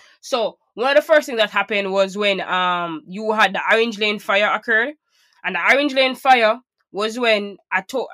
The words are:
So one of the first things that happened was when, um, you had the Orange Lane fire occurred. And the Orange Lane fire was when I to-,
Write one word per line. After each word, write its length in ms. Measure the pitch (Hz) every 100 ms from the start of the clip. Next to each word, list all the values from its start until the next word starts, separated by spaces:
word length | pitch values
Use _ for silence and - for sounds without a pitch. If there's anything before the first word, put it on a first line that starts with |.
| - _
So 380 | - 247 196 - _ -
one 200 | 254 285
of 0 |
the 60 |
first 240 | 302 302 285
things 140 | 233
that 100 | 208
happened 420 | 208 196 208 196
was 240 | 196 190 190
when, 240 | 208 185
um, 640 | - 185 180 175 170 156 175
you 280 | 190 220
had 200 | 220 196
the 80 | 190 156
Orange 300 | 220 233 202
Lane 200 | 214 208
fire 340 | - 202 208
occurred. 400 | 202 240 220 254 302 _ _ _ _
And 120 | 180 180
the 180 | 185
Orange 200 | 254 294
Lane 220 | 262 262 254
fire 440 | 269 254 220 240 _ _ _
was 280 | 185 214 233
when 380 | 233 214 202 196 -
I 100 | 185
to-, 260 | 185 262 -